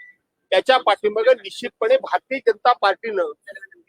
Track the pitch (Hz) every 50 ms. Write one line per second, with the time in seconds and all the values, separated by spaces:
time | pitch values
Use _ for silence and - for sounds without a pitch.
0 | - - _ _ _ _ _ _ _ - 185 185 180 - 254 254 - 220 202 -
1 | - 208 208 220 220 254 262 233 202 190 - - 240 240 - - 226 226 262 269
2 | - - - 180 _ - 262 269 - 233 214 214 - 247 247 - 214 196 190 -
3 | - 226 208 185 170 151 147 _ _ - - - - - _ _ _